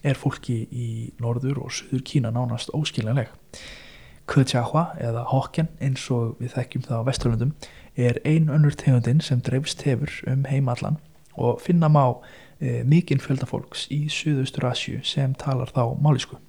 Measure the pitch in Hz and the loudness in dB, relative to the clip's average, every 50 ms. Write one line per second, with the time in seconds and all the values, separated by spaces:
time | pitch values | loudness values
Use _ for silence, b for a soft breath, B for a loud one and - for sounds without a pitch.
0 | - 143 135 - - 143 - - - - 123 110 113 - - 120 120 113 113 113 | 0 0 -2 0 -2 -4 -4 -2 -6 -4 -4 -4 -4 -6 -6 -6 -6 -4 -4 -6
1 | 113 - - - 120 117 117 120 127 135 143 135 - 131 - - - - - 131 | -8 -8 -8 -4 -4 -2 -2 0 -2 -2 -4 -4 -6 -8 -10 -10 -6 -4 -4 -4
2 | 127 - - 147 120 113 117 123 127 123 113 120 - - - 156 151 - - - | -4 0 0 0 0 2 0 -2 -2 -2 -4 -6 -6 -6 -4 -4 -4 -2 -4 -4
3 | 110 107 120 139 110 - - - - _ B B B B B B B B B B | -2 0 0 0 -2 -4 -8 -20 -20 _ B B B B B B B B B B
4 | B B B B - - - 143 131 - - 123 117 - - 151 170 170 - - | B B B B -10 0 2 2 4 4 2 0 0 2 0 0 0 0 -4 -6
5 | 123 117 113 117 123 - 143 175 - - - - 160 165 - - - 139 131 - | -4 -4 -4 -4 -2 0 0 0 0 -2 -2 -2 -2 -2 -2 -4 -2 -2 -2 -2
6 | - - 131 120 117 113 - - 123 120 - 127 120 - - 127 123 - 120 113 | -2 -2 -2 0 0 -2 -4 -6 -10 -6 -4 -6 -6 -4 -4 -6 -4 -2 -4 -2
7 | 113 135 127 - - 123 - 110 117 143 151 B B B B B B B B - | 0 -2 -2 0 0 0 0 2 0 -2 -2 B B B B B B B B 0
8 | 123 120 117 - - 147 156 165 160 156 139 151 147 147 143 - - - 131 123 | 2 2 2 0 0 2 4 4 4 4 4 6 4 4 4 2 2 4 4 4
9 | 120 120 127 160 - - 135 123 - - 131 131 147 - - - - 143 131 - | 4 4 2 2 2 2 0 0 0 0 -2 -2 -2 -2 -8 -4 -2 -2 0 0
10 | 143 - - - - - 127 135 135 - 139 139 139 123 120 - - - - - | -2 -6 -6 -8 -4 -2 0 0 0 0 0 0 0 0 -2 -2 -2 -4 -4 -4
11 | - - - - - - - - - 120 117 - - - 175 170 165 156 151 147 | -6 -18 -20 -20 -20 -20 -6 0 0 0 0 0 0 2 4 4 6 6 6 6
12 | 135 127 120 - B B B B B B B B 151 127 120 120 120 127 151 175 | 6 4 2 -2 B B B B B B B B -4 -4 -2 -2 2 4 4 4
13 | 180 - 139 131 - - 135 131 - - - - - - - - - - 147 147 | 4 4 -2 -2 0 0 -2 -2 -2 -4 -6 -8 -8 -8 -12 -12 -8 -4 -4 -4
14 | 147 151 - - - 156 147 135 131 131 - - - 123 120 - - - - 131 | -2 -2 -4 -4 0 0 0 0 0 -2 -2 -2 -2 -2 -2 -2 -4 -4 -6 -6
15 | - - - 143 135 131 139 - - 143 135 127 123 - - 131 120 117 123 - | -6 -2 -2 0 0 0 0 -2 -2 -2 -2 -2 -2 -2 0 0 0 0 0 2
16 | 143 147 147 127 - - - - - | 4 4 4 4 0 -6 -12 -20 -20